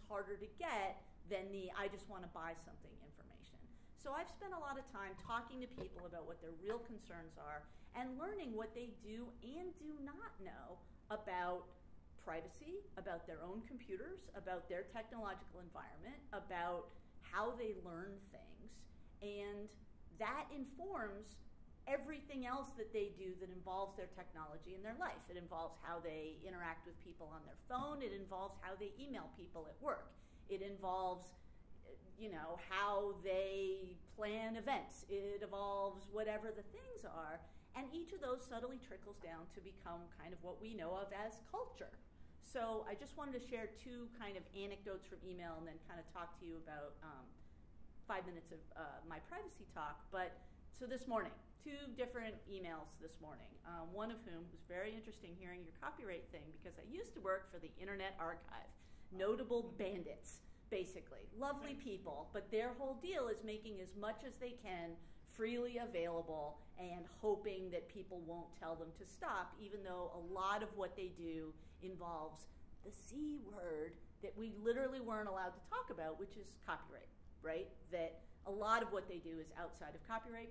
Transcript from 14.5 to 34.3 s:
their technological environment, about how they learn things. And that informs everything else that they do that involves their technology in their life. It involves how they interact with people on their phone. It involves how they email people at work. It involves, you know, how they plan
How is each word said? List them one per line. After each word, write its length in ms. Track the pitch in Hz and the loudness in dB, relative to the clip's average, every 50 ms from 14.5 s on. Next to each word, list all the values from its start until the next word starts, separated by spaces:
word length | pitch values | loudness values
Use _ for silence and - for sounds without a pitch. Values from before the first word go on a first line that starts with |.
| 180 175 175 - | 0 0 2 2
their 140 | 180 180 202 190 - | 0 0 0 0 -2
technological 680 | 233 220 226 247 233 214 196 190 196 - - - 180 | -4 -4 -2 -2 -2 0 0 0 -2 -4 -8 -8 -8
environment, 560 | 180 170 - 147 135 - 143 151 175 226 285 285 - - 214 | -8 -8 -6 -6 -8 -6 -8 -6 -6 -6 -6 -6 -6 -2 -2
about 560 | 196 190 185 185 175 170 180 175 170 - - - - - - - - | -2 0 2 2 4 4 6 4 4 2 -2 -6 -10 -12 -10 -12 -12
how 320 | - - 180 196 220 233 254 | -8 0 4 6 6 6 4
they 200 | 240 240 220 202 185 180 | 4 2 2 2 2 0
learn 320 | 180 170 165 180 202 196 196 202 - - | -2 -2 -2 -2 -2 -4 -6 -8 -10 -10
things. 400 | - - - - - - 226 - - - - - - - - - - | -12 -10 -10 -10 -10 -10 -8 -8 -8 -8 -10 -10 -10 -12 -12 -10 -4
And 480 | 202 202 208 202 202 202 202 208 208 208 - - - - - - - - - - | -4 -2 0 0 0 0 0 -2 -2 -4 -6 -10 -12 -12 -12 -10 -10 -10 -2 2
that 300 | 220 214 254 285 302 - | 2 4 4 2 0 0
informs 880 | 285 285 262 - - - 339 392 392 302 220 208 196 202 214 - - - - - - - - - - - - | -2 -2 -2 -2 -2 -2 -2 0 2 2 2 0 0 -2 -6 -6 -8 -8 -8 -10 -10 -10 -12 -14 -12 -8 4
everything 600 | 262 277 277 277 285 311 277 - - 285 262 254 | 4 4 6 6 2 -2 -4 -4 -2 -2 0 2
else 260 | 247 254 277 262 - - 240 | 2 2 2 2 0 -2 -2
that 140 | 214 220 - | -2 2 4
they 200 | 214 202 202 - 185 | 4 4 4 2 -2
do 180 | 190 185 180 175 | -2 -2 -2 -2
that 120 | 185 175 185 | -4 -4 -4
involves 420 | 185 180 196 185 190 196 190 - | -4 -2 0 2 2 2 2 0
their 120 | 214 185 185 - | -2 -4 -4 -4
technology 560 | 190 180 - - 160 156 151 151 160 - 180 190 | -8 -8 -8 -6 -6 -6 -4 -4 -6 -6 -6 -6
in 80 | 190 202 | -4 -4
their 140 | 220 233 277 | -4 0 2
life. 220 | 359 330 - - - - | 0 0 0 -2 -6 -6
It 80 | 180 | -6
involves 400 | 175 170 170 175 165 165 160 - - - | -6 -4 -2 0 0 0 0 -2 -4 -2
how 180 | 151 170 170 | 0 0 0
they 400 | 165 165 156 156 151 160 156 147 | 0 0 -2 0 -2 -4 -4 -4
interact 460 | 160 190 175 175 175 165 165 165 - | -6 -6 -4 -2 -2 -2 -2 -2 -6
with 100 | 175 180 - - | -8 -10 -10 -10
people 240 | 180 165 - 170 151 | -10 -8 -8 -8 -8
on 160 | 156 156 151 | -8 -8 -8
their 160 | - - - - - | -10 -10 -12 -4 0
phone. 320 | 247 254 277 294 302 277 | 2 2 2 2 2 2
It 160 | 262 208 196 | 0 0 0
involves 400 | 196 196 196 196 185 196 196 190 - - | 0 -2 -2 0 0 0 0 -2 -4 -4
how 80 | 185 196 196 | -4 -2 0
they 120 | 208 202 208 | -2 -2 -2
email 320 | 226 277 285 247 196 160 160 - | -4 -4 -2 -2 -2 -2 -4 -6
people 320 | 190 175 - - 170 156 - | -8 -8 -6 -4 -4 -4 -4
at 80 | - - 254 | -6 0 2
work. 240 | 294 - - - - - - - - - - - - | 2 2 2 0 -6 -10 -12 -14 -14 -14 -12 -2 0
It 160 | 196 185 196 | 2 2 2
involves, 720 | 202 202 190 190 185 180 190 185 185 180 175 180 - - - - - - - - - - - - 131 135 - - - - | 0 0 2 4 6 6 8 8 6 6 4 0 -6 -10 -10 -12 -12 -12 -14 -10 -10 -10 -8 -8 -10 -10 -10 -10 -12 -6
you 160 | - 226 214 175 | -4 -2 0 0
know, 240 | 156 151 160 170 175 - - 190 | 0 0 0 0 -2 0 4 8
how 480 | 190 202 208 208 196 202 202 190 180 175 | 8 10 10 10 8 8 6 4 4 4
they 800 | 190 185 185 196 196 196 196 196 190 190 196 190 180 180 170 - - - | 6 8 8 8 6 4 4 6 6 4 2 0 -4 -4 -6 -8 -8 -2
plan 400 | - 214 208 | 0 2 2